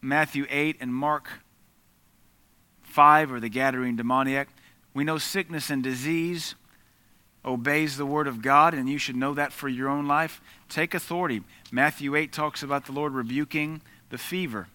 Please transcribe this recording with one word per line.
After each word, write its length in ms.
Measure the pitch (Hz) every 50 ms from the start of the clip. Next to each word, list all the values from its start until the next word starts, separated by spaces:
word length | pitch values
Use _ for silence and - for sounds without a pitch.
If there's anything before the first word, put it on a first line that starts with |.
Matthew 460 | - 135 139 151 156 147 - 143 139 -
eight 280 | 131 143 147 156 156 -
and 120 | 131 123 123
Mark 380 | 127 143 147 151 147 - - - - _ _ _ _ _ _ _ _ _ _ _ _ _ _ _ _ _ _ _ _ _ _ _ _ _ _ _ _ -
five 480 | - - - 147 147 151 151 156 143
are 100 | 131 120
the 80 | 113 117
Gadarene 480 | 104 127 131 135 131 127 127 127 120
demoniac. 520 | 113 120 120 127 131 135 135 135 139 139 - - - - - - _ _ _ _
We 100 | 139 143
know 120 | 151 160
sickness 540 | 156 - - - 196 185 156 170 156 139 -
and 120 | 147 135 127
disease 720 | 131 131 123 127 147 165 165 165 170 175 170 160 - - - _ _ - - _ _ _ _ _ _ - _ _ _ _ _ _
obeys 520 | 131 127 123 117 139 143 151 156 151 135
the 100 | 135 143
word 220 | 139 143 151 151 143
of 140 | 127 113 110
God, 300 | 135 139 143 151 170 165
and 140 | 147 131 131
you 100 | 139 147
should 180 | - - 131
know 180 | 127 131 139 143
that 180 | 143 147 139 -
for 160 | - - 139
your 200 | 127 123 131 139
own 180 | 139 143 147
life. 340 | 143 143 151 160 160 - - - - - - - _
Take 260 | - - 160 170 -
authority. 480 | 180 - - 170 175 180 165 123 107 87 - - - - - -
Matthew 420 | 123 135 151 151 - 143 139 139
eight 160 | 151 156 147
talks 320 | - - 151 151 147 - -
about 220 | 139 143 143 135
the 80 | - 135
Lord 220 | 139 147 147 135
rebuking 680 | 131 123 113 123 139 151 143 - 156 151 151 160 156 - - - - - -
the 80 | - 120
fever. 500 | - - 180 185 185 151 113 104 87 - -